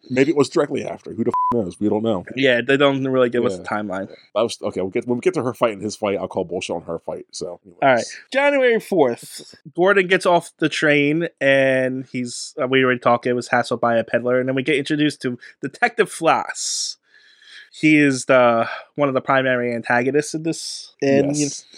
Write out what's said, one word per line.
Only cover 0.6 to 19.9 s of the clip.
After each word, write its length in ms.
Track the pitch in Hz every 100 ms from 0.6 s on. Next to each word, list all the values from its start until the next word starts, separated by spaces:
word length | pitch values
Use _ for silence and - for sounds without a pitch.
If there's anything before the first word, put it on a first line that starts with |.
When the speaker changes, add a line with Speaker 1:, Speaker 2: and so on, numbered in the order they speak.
| 147 127 -
Speaker 1:
after. 260 | - -
Who 120 | -
the 60 | 113
f-, 40 | 1017 1017
knows? 260 | 120 90 -
We 80 | 104
don't 140 | 104
know. 200 | 113 95 - -
Speaker 2:
Yeah, 240 | 135 120 120
they 100 | 139
don't 260 | 143 135 131
really 220 | 131 123
give 160 | 120
us 100 | 120
a 40 | 90
Speaker 1:
Yeah. 60 |
Speaker 2:
timeline. 440 | 90 107 107 92 101 - _
Speaker 1:
That 80 | 104
was, 140 | 113 -
okay, 180 | 104 95
we'll 100 | 95
get, 160 | 120 117
when 100 | 123
we 20 |
get 140 | 180
to 80 | 156
her 100 | 127
fight 200 | 113 120
and 100 | 98
his 140 | 104 -
fight, 200 | 104 98
I'll 120 | 90
call 160 | 104
bullshit 320 | 87 87 - 85
on 60 |
her 160 | 85 82
fight. 260 | - 87 -
So, 260 | - 90 87
anyways. 140 | 98 85
Speaker 2:
All 60 | 139
right. 100 | 120 113 - -
January 460 | 262 285 285 254 226
fourth, 720 | - 185 131 117 - - - - 151
Gordon 320 | 160 185 202 180
gets 180 | 185 190
off 260 | 170 - -
the 100 | 156
train 600 | - 156 147 143 160 170 -
and 640 | 139 135 135 131 131 131 131
he's, 420 | 127 120 - - -
uh, 40 | 127
we 160 | 131
already 160 | 127 123
talked, 260 | 127 120 127
it 60 |
was 140 | 123 -
hassled 320 | 123 120 117
by 160 | 117 117
a 80 |
peddler, 340 | 110 120 123 127
and 100 | 131
then 60 |
we 80 | 135
get 140 | 131 143
introduced 440 | 143 151 151 -
to 160 | 131 120 - -
Detective 500 | 139 - 240 - 196
Floss. 880 | - 165 123 - - - - - - _ _ _ _ - - -
He 240 | - 156 151
is 280 | 143 131 -
the, 420 | 131 120 117 113 - - -
one 120 | 143
of 60 |
the 60 | 131
primary 520 | 123 135 131 123 120
antagonists 600 | 117 -